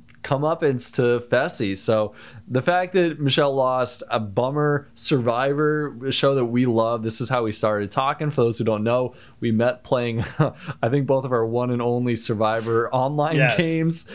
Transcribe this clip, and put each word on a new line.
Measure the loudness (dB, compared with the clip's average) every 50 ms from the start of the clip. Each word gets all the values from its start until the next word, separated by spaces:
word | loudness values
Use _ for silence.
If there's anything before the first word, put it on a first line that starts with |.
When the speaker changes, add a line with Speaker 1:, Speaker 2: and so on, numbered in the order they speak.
| -20 -20 -20 -18 -4
Speaker 1:
comeuppance | -2 -2 0 0 0 -2 0 0 0 0 0 -4 -6 -2
to | 2 2 2 2 2 0 0
Fessy. | 0 0 0 0 -4 -4 -2 -2 -2 -4
So | 0 0 2 2 2 -2 -6 -14 -20 -20 -20 -20 -12 -2
the | -2 0
fact | 2 2 2 2 0 0 2
that | 2 2 2 0 0
Michelle | 0 0 2 4 2 2 2
lost | 2 2 2 2 0 0 -2 -4 -10 -8 -4
a | -4 -4
bummer | -4 -2 -2 -2 -2 0 0 0 0 2 0 0 -4 -8 -14
Survivor | -10 -2 0 0 2 2 0 0 0 0 0 0 0 0 0 0 0 -2 -4 -8 -8 -6 -4
show | -2 0 2 2 2
that | 2 0
we | 0 2 2 2
love, | 4 4 2 2 2 0 -2 -2
this | -4 -4 -4
is | -4 -2
how | -2 -2 0
we | -2
started | -2 -2 0 0 0 0 -2 -2
talking. | -2 -2 -2 -2 -2 -2 -4 -4
For | 0 2 2
those | 2 2 0
who | 0
don't | 0 0 0 0
know, | 0 0 0 0 -2 -6 -12 -20 -20 -12 -4
we | -2 0
met | 2 2 2 2 0 -2 -4
playing, | -2 -2 0 0 -2 -2 -4 -4 -6
<laughs> | -2 -2 -2 -2 -2 -8 -14 -14 -8 -4
I | -2 0
think, | 0 0 2 2
both | 0 0 0
of | 0
our | 0 0 0
one | 0 0 -2 0 0
and | -2 0
only | 0 0 0 0 0 0 -2
Survivor | -2 -2 -4 -2 0 2 0 0 0 -2 0 0 0 0 0 0
online | 0 0 0 0 0 0 0 2 2
Speaker 2:
Yes. | 2 2 2 2
Speaker 1:
games, | 0 0 0 0 0 0 -2 -4 -8 -12